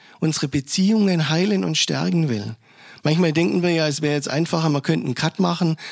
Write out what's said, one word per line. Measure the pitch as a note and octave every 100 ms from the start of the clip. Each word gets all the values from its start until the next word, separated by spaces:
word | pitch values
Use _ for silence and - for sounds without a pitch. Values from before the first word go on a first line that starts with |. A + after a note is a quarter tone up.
| - -
unsere | D#3+ - C#3+
Beziehungen | D3 C3 - F#3+ A3 G3 F3 C#3+
heilen | D#3+ G3+ F#3+
und | F#3 D#3
stärken | - C#3 E3+ F3 D3+
will? | A2 A2+ A2+ _ - - -
Manchmal | D3 D#3+ F3
denken | D#3 F#3 F#3+
wir | F3
ja, | E3 D#3
es | D3
wäre | D3+
jetzt | D3 C#3+
einfacher, | C#3 E3 E3 D#3+
man | C#3+
könnte | - D#3+ -
einen |
Cut | A#2+ D#3 -
machen | F3+ E3+ E3+ D#3+ -